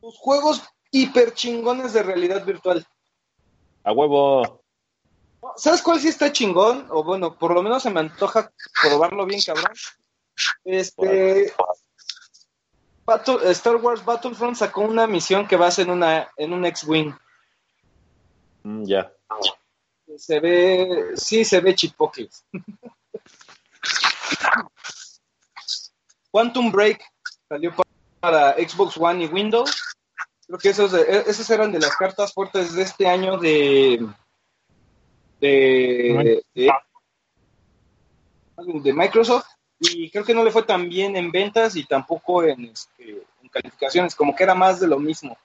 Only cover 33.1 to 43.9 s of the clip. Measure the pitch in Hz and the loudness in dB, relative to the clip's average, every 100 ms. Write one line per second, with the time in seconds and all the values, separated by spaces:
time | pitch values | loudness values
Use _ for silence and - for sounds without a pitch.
33.1 | 180 190 190 170 151 143 139 135 120 113 | 2 0 -2 2 2 4 4 4 2 -2
34.1 | 104 _ _ _ _ _ _ _ _ _ | -12 _ _ _ _ _ _ _ _ _
35.1 | _ _ _ 139 139 131 131 127 123 120 | _ _ _ 2 4 4 4 2 0 0
36.1 | 117 113 113 - - 131 135 _ _ _ | 2 2 2 -2 0 2 2 _ _ _
37.1 | _ _ _ _ _ _ _ _ _ _ | _ _ _ _ _ _ _ _ _ _
38.1 | _ _ _ _ - 175 156 143 139 190 | _ _ _ _ -18 -8 -2 0 2 2
39.1 | 220 226 247 - _ _ _ 170 170 160 | 4 4 2 0 _ _ _ -4 -4 -8
40.1 | 202 208 226 226 220 220 190 175 175 196 | -8 0 2 4 2 0 -2 -2 -4 -2
41.1 | 196 175 175 202 214 226 185 143 135 - | -2 -4 -2 0 2 0 -2 -2 -2 -2
42.1 | 165 - 180 165 131 117 110 - _ 120 | -8 0 2 2 0 -8 -18 -20 _ -20
43.1 | 104 - _ 131 127 123 _ 135 | -20 -20 _ _ -12 -12 _ -2